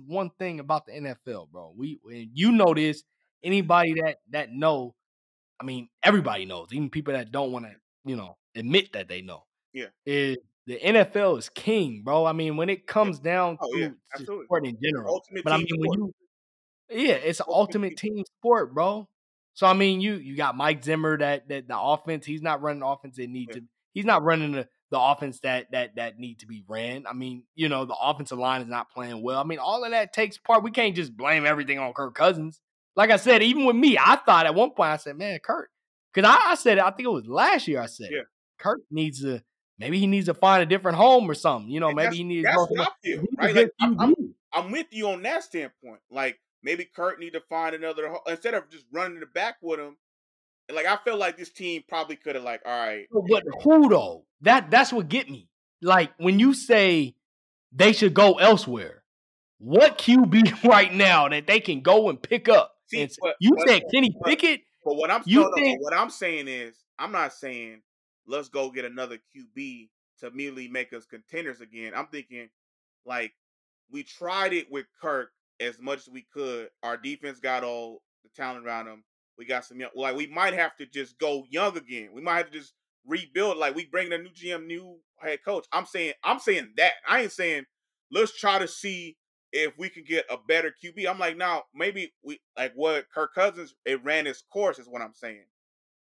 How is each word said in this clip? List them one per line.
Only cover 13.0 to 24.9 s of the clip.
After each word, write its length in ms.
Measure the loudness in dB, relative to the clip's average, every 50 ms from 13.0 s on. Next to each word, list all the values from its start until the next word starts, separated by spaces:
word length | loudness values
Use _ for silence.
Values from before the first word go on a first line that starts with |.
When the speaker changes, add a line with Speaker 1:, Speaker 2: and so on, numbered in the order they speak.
| 0 0 -2 -6
Speaker 1:
down 380 | -4 -2 -2 0 -2 -2 -4 -6
Speaker 2:
Oh, 140 | -8 -6 -6
Speaker 1:
to 60 | -6
Speaker 2:
yeah, 80 | -6
Speaker 1:
just 100 | -6 -8 _ _ -16 -16 -14
Speaker 2:
absolutely. 240 | -12 -12 -12 -10 -6
Speaker 1:
sport 200 | -4 -4 -2 -4
in 40 | -6
Speaker 2:
It's 80 | -8 -6
the 80 | -4
Speaker 1:
general. 260 | -4 -4 -4 -4 -6 -6
Speaker 2:
ultimate 280 | -6 -6 -10 -12 -6 -2
Speaker 1:
But 100 | 0 0
I 40 |
Speaker 2:
team 100 | 0 0 -2
Speaker 1:
mean, 80 | -4 -4
when 180 | -2 -2 -2 -4
Speaker 2:
sport. 140 | -6 -8 -10 _ _ _ _ _ _ _ _ _ _ _ _ _ _ -10
Speaker 1:
you, 160 | -6 -2 0
yeah, 60 | 0 0
it's 240 | 0 -2 -4 -4 -4
an 60 | -4 0
Speaker 2:
Ultimate 100 | 2 2
Speaker 1:
ultimate 380 | 2 2 0 -4 -4 -4 -6
Speaker 2:
team 180 | -8 -8 -8 -8
Speaker 1:
team 100 | -8 -10 -12 _
sport, 360 | _ 0 2 2 2 0 -2 -2
bro. 360 | -2 -2 -2 -2 -4 -10 _ _ _ _ _ _ _ _ _ -4
So, 120 | 2 4
I 60 | 4 4
mean, 260 | 4 2 2 0 0
you, 140 | -2 -4 -4
you 240 | -6 -8 -10 -6
got 180 | -4 -2 -2 -2
Mike 280 | 0 0 0 -2 -2 -2
Zimmer 340 | -2 -2 0 0 0 0
that, 320 | 0 0 -2 -2 -4 -6 -10
that 180 | -12 -10 -10
the 100 | -8 -8
offense, 480 | -4 -2 -2 -2 -2 -2 -8 -10 -8 -8
he's 160 | -10 -10 -8 -4
not 180 | -4 -4 -4
running 180 | -4 -6 -6 -6
the 80 | -6
offense 300 | -6 -6 -8 -10 -18 -14
that 100 | -12 -12
need 220 | -10 -10 -12 -12 -12
Speaker 2:
Yeah. 60 | -14
Speaker 1:
to, 60 | -16 -18 _ _ _ _ _ -10
he's 120 | -4 0
not 180 | 2 2 2 4
running 300 | 2 0 0 0 -4 -4
the, 160 | -6 -8 _ _ _ _ -4